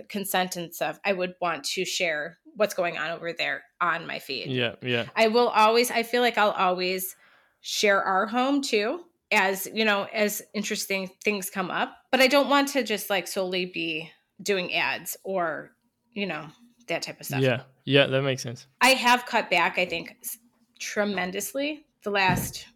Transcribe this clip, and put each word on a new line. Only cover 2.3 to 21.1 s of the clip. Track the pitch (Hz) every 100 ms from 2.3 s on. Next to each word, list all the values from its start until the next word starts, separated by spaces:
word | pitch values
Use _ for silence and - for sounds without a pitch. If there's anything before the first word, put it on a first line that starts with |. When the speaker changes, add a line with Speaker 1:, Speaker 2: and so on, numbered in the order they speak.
| - 311 285
Speaker 1:
what's | 208
going | - 175 160
on | 156
over | 165 170
there | 160 147 139 - -
on | 175 165 151
my | 143
feed. | - 131 135
Speaker 2:
Yeah, | 127 120 -
yeah. | 123 120 110 -
Speaker 1:
I | 226
will | 233 -
always, | 214 214 233 247
I | 233
feel | 226 247
like | 247 226
I'll | 208
always | - 185 180 180 185 185 - _ _ _ _
share | - - 208 196
our | - 190 214
home | 240 262 285
too, | 277 214 214 330 - _ -
as, | 214 190 190 -
you | 214 220
know, | 202 196
as | 220 208 208 -
interesting | 208 208 208 - 196 185 -
things | - 208 185
come | 196 175
up. | 165 262 - _
But | 262
I | 262
don't | 285 247
want | 277 277
to | 277
just, | 214 208 -
like, | 196 175
solely | 208 185 185 180
be | 170 165 156 165 - _ -
doing | 190 196 170
ads | 165 135 120 175 -
or, | - 190 170 143 143 _ _ _ _
you | 202 196
know, | 151 156 - - _ -
that | 165
type | - 156
of | -
stuff. | 131
Speaker 2:
Yeah, | 131 117 - _
yeah, | - 139 135
that | 135
makes | 139 131
sense. | 123 117 - -
Speaker 1:
I | 247
have | 254 240 247 -
cut | 226 202
back, | 175 175 180
I | 180
think, | 165 165 -
s-, | - - _ _ _ -
tremendously | - 220 208